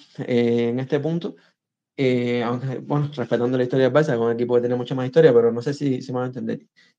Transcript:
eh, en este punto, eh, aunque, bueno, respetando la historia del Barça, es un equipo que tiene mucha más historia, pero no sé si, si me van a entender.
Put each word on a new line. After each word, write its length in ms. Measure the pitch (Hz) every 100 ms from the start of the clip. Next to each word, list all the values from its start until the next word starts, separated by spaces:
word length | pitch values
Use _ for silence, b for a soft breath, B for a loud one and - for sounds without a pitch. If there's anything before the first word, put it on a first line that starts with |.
| - -
eh, 500 | - 120 117 117 117
en 100 | 123
este 180 | 131 147
punto, 380 | 151 170 196 - b b _ _ _ -
eh, 440 | 131 127 120 120
aunque, 360 | 117 123 131 127
bueno, 320 | - 147 147
respetando 420 | 131 113 117 123 127
la 80 |
historia 240 | 123 135 127
del 60 |
Barça, 180 | 123 120
es 60 | 117
un 140 | 117
equipo 220 | 117 120
que 60 | 120
tiene 160 | 120 123
mucha 180 | 120
más 120 | 131 127
historia, 260 | 165 120
pero 180 | 117 117
no 120 | 117
sé 100 | 143
si, 300 | 143 143 127
si 100 | -
me 60 | 123
van 60 |
a 20 | 127
entender. 380 | 123 113 110 - b b